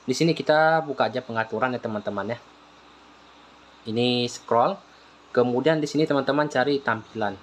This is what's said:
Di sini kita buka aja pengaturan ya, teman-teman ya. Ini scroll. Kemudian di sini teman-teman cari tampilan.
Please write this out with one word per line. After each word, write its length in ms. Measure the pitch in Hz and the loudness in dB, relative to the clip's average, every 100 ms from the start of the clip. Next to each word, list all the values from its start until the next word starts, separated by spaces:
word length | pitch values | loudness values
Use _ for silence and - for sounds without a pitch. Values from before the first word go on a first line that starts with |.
Di 160 | - 127 | -4 0
sini 160 | 165 | 2
kita 480 | 151 - 151 160 160 | 0 2 4 6 4
buka 320 | 151 131 117 | 0 -2 -2
aja 80 | 120 | -2
pengaturan 560 | - 113 110 110 127 120 | -6 -6 -4 -2 -2 -4
ya, 40 | |
teman-teman 500 | 110 104 101 101 98 | -4 -6 -6 -6 -6
ya. 60 | 117 - - - - - - - - - - - - - - - | -8 -12 -20 -20 -20 -20 -20 -20 -20 -20 -20 -20 -20 -20 -20 -8
Ini 340 | 110 123 123 120 | -2 0 0 -2
scroll. 500 | - - 117 135 196 - - - - - | -6 0 2 2 0 -12 -20 -20 -20 -4
Kemudian 480 | - 123 123 139 160 | 0 2 2 2 2
di 80 | 147 | 0
sini 220 | 147 156 | 0 0
teman-teman 400 | 143 131 143 151 | 0 0 0 0
cari 320 | 135 127 143 | 0 0 0
tampilan. 560 | 160 110 104 113 107 98 | 0 -4 -6 -6 -6 -6